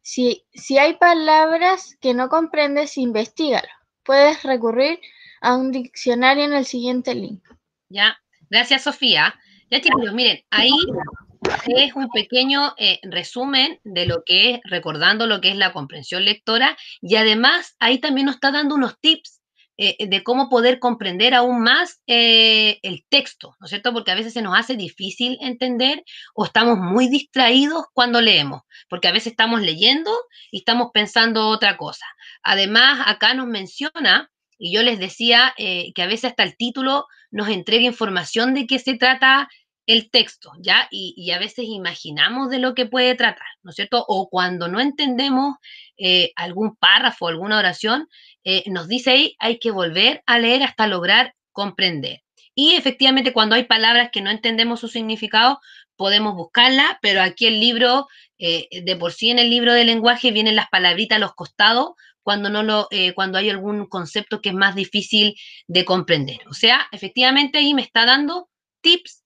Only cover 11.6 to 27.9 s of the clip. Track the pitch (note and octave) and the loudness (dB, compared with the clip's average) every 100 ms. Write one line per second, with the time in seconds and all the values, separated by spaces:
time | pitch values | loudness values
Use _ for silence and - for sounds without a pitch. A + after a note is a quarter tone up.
11.6 | - B3 C#4 C4+ B3+ A3 G#3 B3 C4+ C#4+ | 0 2 0 -2 -4 -4 -2 0 0 0
12.6 | C#4+ - G#3 F3+ F#3+ F3 E3+ A#3+ C4 C4+ | -2 -2 -2 -2 -6 -8 -8 -8 -2 0
13.6 | C#4+ - G#3+ F3 F3 E3+ - F#3 A3+ A#3+ | -2 -4 -8 -4 -2 -4 2 2 4 0
14.6 | G#3+ F3 E3 D3+ F3 G#3+ A3+ G3+ F#3 G3 | -6 -6 -6 0 0 2 0 0 0 0
15.6 | F#3+ D#3+ C#3 D3 C3+ F3+ G3 G#3+ - A3+ | 0 -2 -12 -14 -10 -2 -2 -2 -2 0
16.6 | C4 D#4+ - - F3 G#3+ A3 G#3+ B3+ E4+ | 0 -2 -18 -16 0 2 4 4 2 2
17.6 | - _ A3+ B3+ D4+ C4+ C#4 C4 C#4 D4 | -4 _ 0 0 -2 -2 -2 0 -2 0
18.6 | D4 D4 A#3+ - D#4 D#4+ - _ _ _ | -2 0 -2 0 0 0 -6 _ _ _
19.6 | _ - G3+ - G#3 F#3+ G#3+ B3+ B3+ B3 | _ -6 -4 -4 -4 -4 -2 -2 2 2
20.6 | A#3+ B3 B3 A#3 G3 F3+ A#3+ B3+ B3 B3 | 2 2 -2 -2 -6 0 2 4 2 2
21.6 | A3+ C#4+ F4 - - A#3+ A#3 A3+ A3 A3 | 2 2 0 -8 -2 2 4 6 6 4
22.6 | G#3+ G#3 F#3+ F3+ _ C#4+ C4+ - - _ | 2 -2 -8 -12 _ -2 -2 -16 -20 _
23.6 | F3+ G3+ B3 A3+ G#3 F#3 A3+ A#3 G#3 F#3+ | -12 -6 -4 -4 -4 -4 -4 -6 0 0
24.6 | A#3 B3 F3 - G3 - B3 B3+ C4+ A#3+ | 0 -6 -8 -10 -12 -6 -6 -4 -8 -6
25.6 | B3+ A#3+ C4 D4+ - - - - F#3+ A3 | -4 0 0 -2 -10 -20 -14 -6 0 2
26.6 | A#3 G#3+ F3 G#3 B3+ C#4 - C4 A#3+ C4 | 4 2 2 2 2 0 -2 0 4 4
27.6 | C#4+ D#4+ D#4 | 2 -2 -6